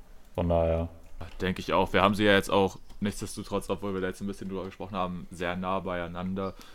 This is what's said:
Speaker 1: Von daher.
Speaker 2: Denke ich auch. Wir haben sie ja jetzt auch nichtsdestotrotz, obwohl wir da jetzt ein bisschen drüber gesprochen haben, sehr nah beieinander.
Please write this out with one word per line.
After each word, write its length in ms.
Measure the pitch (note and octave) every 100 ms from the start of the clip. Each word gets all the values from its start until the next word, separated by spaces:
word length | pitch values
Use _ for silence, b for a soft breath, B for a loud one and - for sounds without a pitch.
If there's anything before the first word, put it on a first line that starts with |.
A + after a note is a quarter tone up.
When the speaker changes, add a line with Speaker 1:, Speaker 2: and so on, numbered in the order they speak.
| b - -
Speaker 1:
Von 160 | - F2
daher. 400 | E2+ E2 E2 E2+ - - - E2 -
Speaker 2:
Denke 200 | F#2 F#2
ich 100 | -
auch. 220 | E2 F#2
Wir 80 | G2
haben 140 | F#2+ G2+
sie 80 |
ja 100 | G#2
jetzt 160 | G2 G2
auch 300 | G2 F#2+ - - -
nichtsdestotrotz, 680 | G#2 - G2+ - G2+ G2+ -
obwohl 240 | G2 G2+
wir 80 | F#2+
da 60 | F#2
jetzt 140 | F#2
ein 60 | G2+
bisschen 220 | G2 F#2+
drüber 160 | F#2+ F#2
gesprochen 300 | - F#2+ G2+
haben, 320 | F2+ F2+ -
sehr 260 | E2 F2 F2+
nah 240 | F#2 F#2+
beieinander. 760 | F2+ F2+ E2+ F2 F#2 F#2+ F#2+ - b